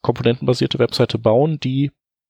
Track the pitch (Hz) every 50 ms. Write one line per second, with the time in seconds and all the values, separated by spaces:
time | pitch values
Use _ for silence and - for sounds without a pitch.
0 | _ - 120 - 120 123 120 - - 127 123 - 117 - - - 120 113 - -
1 | 123 - - 117 117 117 107 120 143 160 160 143 - 131 131 135 143 143 _ _
2 | _ _ _ _ _